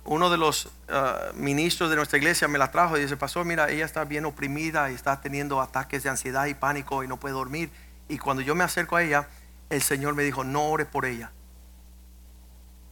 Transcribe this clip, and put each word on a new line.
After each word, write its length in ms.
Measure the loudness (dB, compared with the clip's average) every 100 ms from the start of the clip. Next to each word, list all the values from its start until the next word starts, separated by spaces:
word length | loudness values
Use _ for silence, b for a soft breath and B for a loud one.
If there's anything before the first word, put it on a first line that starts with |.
uno 260 | -2 2 4
de 60 | 4
los, 320 | 4 2 -4 -12 -4
ah, 420 | 0 0 -2 -4
ministros 560 | -4 -2 2 2 2 2
de 60 | 2
nuestra 220 | 4 4
iglesia 300 | 4 4 4
me 100 | 4
la 120 | 4
trajo 260 | 4 4 4
y 40 |
dice, 160 | 0 -2
"Pastor, 280 | -2 -2
mira, 240 | 0 2 2
ella 140 | 0
está 200 | -2 -4
bien 200 | -4 -2
oprimida 640 | -4 -4 -4 -2 0 0 0
y 40 |
está 260 | -2 -2 -2
teniendo 400 | -2 -4 0 0
ataques 420 | 0 -2 -4 -4
de 80 | -2
ansiedad 360 | -4 -2 -2 -2
y 80 |
pánico 500 | 0 -2 -2 -2 -4
y 40 | -4
no 80 | -6
puede 180 | -6
dormir." 360 | -4 -4 -6 -8 -10 b b -10
Y 100 | -4
cuando 240 | -2 0
yo 120 | 0
me 100 | 0
acerco 320 | 0 0 0 2
a 60 |
ella, 260 | 2 2 0 b b b -4
el 120 | -2
Señor 320 | 0 0 -2
me 100 | 0
dijo, 200 | 0 -2
"No 200 | -2 0 0
ores 200 | 0 -2
por 200 | -2 -2
ella." 240 | -4 -10 -16 -20 -20 -20 -20 -20 -20 -20 -20 -20 -20 -20 -20 -20 -20 -12